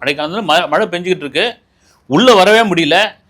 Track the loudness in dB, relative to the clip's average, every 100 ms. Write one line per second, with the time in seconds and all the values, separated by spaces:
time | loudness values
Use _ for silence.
0 | -8 -6 -6 -6 -2 -2 0 -2 -2 -4
1 | -6 -6 -6 -4 -4 -6 _ _ _ _
2 | -4 2 4 6 6 4 2 0 0 0
3 | -2 -6